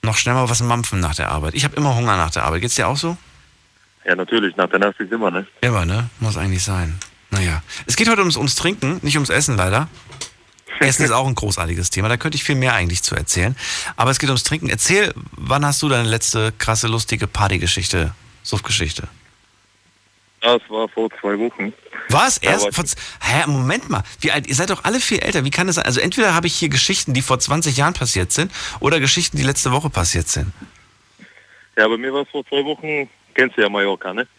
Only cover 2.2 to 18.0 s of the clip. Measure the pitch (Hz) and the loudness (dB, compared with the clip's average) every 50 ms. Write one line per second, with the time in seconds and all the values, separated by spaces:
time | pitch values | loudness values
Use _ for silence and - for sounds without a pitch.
2.2 | 82 78 80 - 57 65 80 87 95 120 - - 110 82 131 143 156 165 175 175 | 2 0 0 0 0 0 0 0 -2 -2 0 0 0 0 0 0 -2 -4 -6 -6
3.2 | - - - - _ _ _ _ _ _ _ _ _ _ _ _ _ - 87 90 | -12 -20 -20 -20 _ _ _ _ _ _ _ _ _ _ _ _ _ -2 0 0
4.2 | 92 - 117 113 104 95 80 - 92 87 - 95 101 104 98 - 107 90 110 113 | 0 0 2 4 4 2 2 0 0 2 2 2 2 2 0 -2 -6 -4 -4 -2
5.2 | 110 98 87 90 98 - _ _ - 120 120 101 87 82 90 110 120 120 - - | 0 0 -2 -2 -6 -8 _ _ -2 0 2 2 2 2 0 0 -2 -4 -6 -4
6.2 | 117 110 104 - 82 98 92 92 90 104 95 92 87 80 80 92 - - _ _ | -4 -2 -2 -2 -2 -2 -2 -2 -2 -2 -2 -2 -2 -4 -4 -6 -10 -14 _ _
7.2 | _ _ - 98 92 87 80 80 - - - - - - 113 - 220 226 226 202 | _ _ -2 0 0 0 -2 -2 -6 -8 -14 -14 -4 -4 0 2 4 4 4 4
8.2 | - 180 - - - 143 - - - 170 202 - - 131 165 180 - 143 139 156 | 4 2 2 0 0 0 0 0 0 -2 -2 0 -2 -2 -2 -2 -2 0 0 0
9.2 | 143 127 80 113 147 - 131 101 92 92 95 117 151 160 - - - - - - | 2 2 2 0 2 2 2 2 2 2 2 0 0 -2 -8 -18 -20 -20 -16 -14
10.2 | - - - _ _ _ _ _ _ - - - 151 139 131 - 147 131 113 120 | -16 -16 -16 _ _ _ _ _ _ -14 -4 0 2 2 2 2 2 2 2 2
11.2 | 135 135 127 101 - 104 98 - 87 82 85 85 90 - - - 98 110 117 120 | 2 0 -2 -2 -2 -2 -2 -2 -2 -2 -2 -2 -2 -2 -2 0 0 0 0 0
12.2 | - 160 151 147 - - 147 135 131 127 120 107 90 85 87 90 - - - - | -2 -4 -4 -4 -2 0 0 2 2 2 2 2 2 0 0 0 -2 -2 -2 -2
13.2 | 76 - - 90 87 107 131 - - - - - - - - - 117 123 131 - | -2 -2 0 0 2 0 0 -2 -6 -6 -6 -6 -6 -8 -2 0 0 2 2 0
14.2 | - 139 135 123 - - - 165 175 139 - 117 - - 175 196 208 185 - - | 0 0 0 0 0 -2 -2 -2 -2 -2 -2 0 2 2 4 2 2 0 -2 -8
15.2 | - - - - 123 123 127 143 147 147 143 - - 151 135 120 120 113 110 113 | -14 -16 -14 -10 -4 0 0 2 2 2 0 2 2 2 2 2 2 2 0 0
16.2 | - - - 117 110 110 110 - - - 113 110 - 113 113 113 107 - - 104 | 0 0 0 0 0 0 -2 -2 -2 0 0 0 2 0 0 0 0 -2 -2 -2
17.2 | - - - - 104 98 98 87 82 85 - - 90 - - 92 | -2 -4 0 0 2 2 2 0 0 0 0 0 -2 -2 0 0